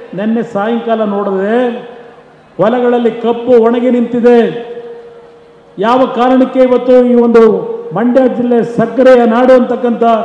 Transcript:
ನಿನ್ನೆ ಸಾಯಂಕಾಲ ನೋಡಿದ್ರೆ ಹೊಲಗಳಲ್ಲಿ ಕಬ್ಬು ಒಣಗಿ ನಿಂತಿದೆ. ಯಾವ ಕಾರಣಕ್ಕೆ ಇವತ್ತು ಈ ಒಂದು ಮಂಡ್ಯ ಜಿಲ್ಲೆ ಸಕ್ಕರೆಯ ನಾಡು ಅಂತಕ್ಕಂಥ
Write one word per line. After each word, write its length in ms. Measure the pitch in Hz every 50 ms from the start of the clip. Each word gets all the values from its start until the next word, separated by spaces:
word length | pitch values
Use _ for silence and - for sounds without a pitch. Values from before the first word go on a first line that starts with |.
| - - -
ನಿನ್ನೆ 280 | 170 202 220 226 233 226
ಸಾಯಂಕಾಲ 600 | - - 202 202 220 240 233 202 226 226 220 220
ನೋಡಿದ್ರೆ 680 | 208 202 202 202 196 196 190 190 202 220 247 254 240 233 214 - - - - - - - - - - _ _ _ _ _
ಹೊಲಗಳಲ್ಲಿ 540 | - 175 214 240 254 240 240 240 240 240 226
ಕಬ್ಬು 520 | 226 - - 226 233 233 233 247 254 233 220
ಒಣಗಿ 280 | 226 240 247 233 254
ನಿಂತಿದೆ. 760 | 233 247 233 202 240 240 226 240 240 233 226 190 - - - - - - - - - - - - - - - - - - - - - - _ _ - -
ಯಾವ 280 | 190 220 240 262 262
ಕಾರಣಕ್ಕೆ 540 | 233 - 233 240 262 262 262 254 - - 262
ಇವತ್ತು 440 | 254 247 247 240 247 262 254 254 247
ಈ 100 | 240 240
ಒಂದು 280 | 240 233 240 226 226 226 214 196 190 - - - - - - -
ಮಂಡ್ಯ 340 | 190 226 247 240 269 262 247
ಜಿಲ್ಲೆ 360 | - - 247 240 240 233 214
ಸಕ್ಕರೆಯ 600 | - - - 226 220 - 262 254 254 262 247 240
ನಾಡು 280 | 226 226 240 254 262 262
ಅಂತಕ್ಕಂಥ 500 | 254 233 202 240 226 247 240 233 202 233 233 226 214